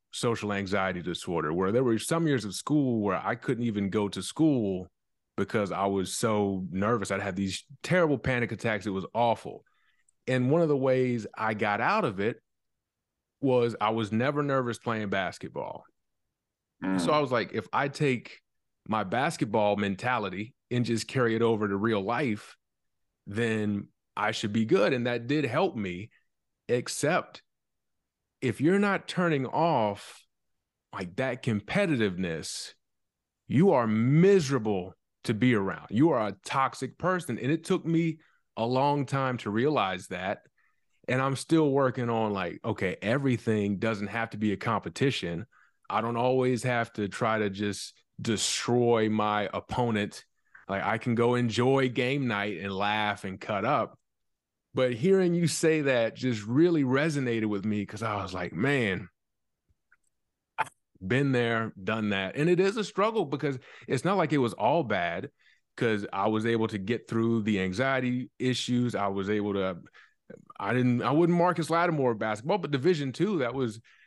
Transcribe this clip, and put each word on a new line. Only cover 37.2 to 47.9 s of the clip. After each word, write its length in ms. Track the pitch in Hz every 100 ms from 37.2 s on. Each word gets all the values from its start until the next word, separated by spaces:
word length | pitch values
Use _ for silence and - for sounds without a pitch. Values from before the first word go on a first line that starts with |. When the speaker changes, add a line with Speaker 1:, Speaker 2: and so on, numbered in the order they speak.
| 151 113
Speaker 1:
And 140 | 135
it 120 | 160
took 220 | 165 185 156
me 320 | 165 165 156 _ _ _ -
a 80 | 113
long 400 | 127 143 147 135
time 320 | 139 131 123
to 100 | 110
realize 580 | 104 135 139 98 92 -
that. 320 | 90 92 104 _ _ _ _ _ _ -
And 140 | 131
I'm 140 | 135 135
still 340 | - 165 151
working 400 | 135 131 123 120
on, 240 | 113 110
like, 260 | 98 87 - 113
okay, 320 | 107 92 -
everything 760 | 98 135 135 120 - 107 101 98
doesn't 300 | 113 107 101
have 240 | 113 113
to 60 | 104
be 160 | 107
a 40 | 95
competition. 880 | - 104 87 - 135 - 87 82 113 _ _ _ -
I 120 | 101
don't 160 | 113 120
always 460 | 123 131 127 123
have 280 | 123 123 117
to 140 | - 101
try 320 | - 120 110
to 100 | 104
just 440 | 95 104 98 -